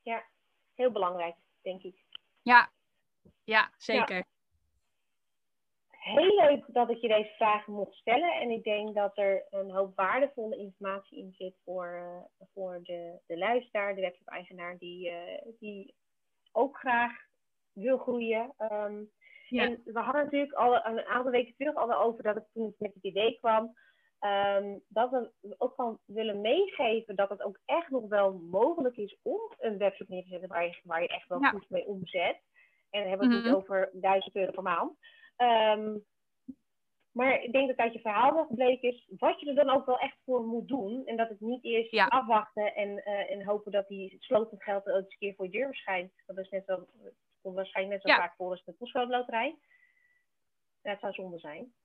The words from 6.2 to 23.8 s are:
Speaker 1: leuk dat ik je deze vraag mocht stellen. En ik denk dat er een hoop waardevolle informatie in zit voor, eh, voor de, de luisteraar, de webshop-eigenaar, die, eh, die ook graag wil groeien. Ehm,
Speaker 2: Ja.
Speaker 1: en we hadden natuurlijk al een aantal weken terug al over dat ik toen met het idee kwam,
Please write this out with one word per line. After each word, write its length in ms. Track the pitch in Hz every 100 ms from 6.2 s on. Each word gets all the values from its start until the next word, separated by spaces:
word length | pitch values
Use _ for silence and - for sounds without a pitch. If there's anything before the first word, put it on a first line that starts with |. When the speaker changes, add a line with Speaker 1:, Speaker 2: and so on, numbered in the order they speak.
| 370 403
Speaker 1:
leuk 300 | 302 285 -
dat 220 | 247 233
ik 80 | 233
je 60 | 233
deze 260 | 214 208 -
vraag 320 | 220 208 208
mocht 280 | 208 190 -
stellen. 360 | - 247 339
En 160 | - 240
ik 140 | 226
denk 320 | 220 208 214 208
dat 220 | 202 202
er 280 | 196 190 -
een 220 | 196 196
hoop 240 | 190 196 190
waardevolle 600 | 190 240 277 262 214 208
informatie 600 | 202 _ 196 196 _ -
in 160 | 190 185
zit 180 | 185 185
voor, 240 | - 185 175 175 175 175 - _
eh, 80 | 185
voor 260 | 196 185 180
de, 360 | 175 175 170 180 _
de 120 | 170
luisteraar, 580 | 196 247 247 208 202 196
de 60 |
webshop-eigenaar, 760 | 185 - - 165 180 180 175 180
die, 320 | 175 180 175
eh, 360 | 170 175 185 233 226
die 360 | 214 202 196 _ _ _ _ _ _
ook 260 | - 269 -
graag 360 | 262 240 240 240 - _ _ _ _
wil 260 | 202 226 262
groeien. 560 | - 240 226 220 247 -
Ehm, 460 | 220 208 208 208 214 _ _ - -
Speaker 2:
Ja. 140 | 247
Speaker 1:
en 180 | 240 233 -
we 140 | 220
hadden 240 | 220 285
natuurlijk 300 | 285 285 285
al 320 | - 247 247 220
een 200 | 226 -
aantal 260 | 247 254
weken 240 | 240 247 _
terug 200 | 285 294
al 180 | 233
over 300 | 214 226 226
dat 140 | 214 208
ik 80 | 214
toen 220 | 226 220 208
met 160 | 208
het 100 | 190
idee 340 | 190 190 226 -
kwam, 380 | 233 220 233 -